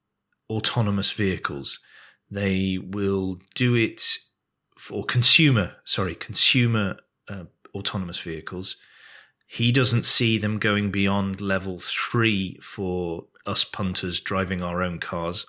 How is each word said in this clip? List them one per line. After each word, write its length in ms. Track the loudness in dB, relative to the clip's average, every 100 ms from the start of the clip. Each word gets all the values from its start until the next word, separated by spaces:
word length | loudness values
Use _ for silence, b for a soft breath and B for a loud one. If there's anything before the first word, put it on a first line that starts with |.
| _ _ _ _ -6
autonomous 600 | -4 0 0 0 0 -2
vehicles. 680 | -2 -2 -2 -4 -6 -10 -12 b b b b _
They 480 | -4 0 2 0 -2
will 640 | -4 -4 -2 0 -2 -6 -10
do 200 | -2 2
it 280 | 2 2 0 -2 -2 -6 _ _ _ _ _
for 260 | -10 -6
consumer, 720 | -2 2 6 6 6 6 2 -4
sorry, 300 | -6 -4 -2
consumer, 840 | -6 -6 2 4 4 4 2 0 -4 _ _ -14
uh, 160 | -12 -14 _ -14
autonomous 440 | -8 -4 -4 -6 -8
vehicles. 560 | -8 -8 -8 -10 -10 -12 b b b b b b _
He 260 | 0 4
doesn't 340 | 4 4 4 4
see 320 | 4 4 2
them 200 | 0 0
going 320 | 2 2 2
beyond 500 | 2 2 2 0 -2
level 380 | -2 -2 -2 -8
three 800 | -6 -6 -2 2 4 2 -2 -6
for 640 | -14 -6 -2 -2 -2 -6 -10 _
us 180 | -4 -2
punters 560 | -2 -2 -4 -2 -4 -6
driving 420 | -4 -2 -2 -2
our 200 | -4 -2
own 160 | -2 -4
cars. 460 | -6 -4 -4 -6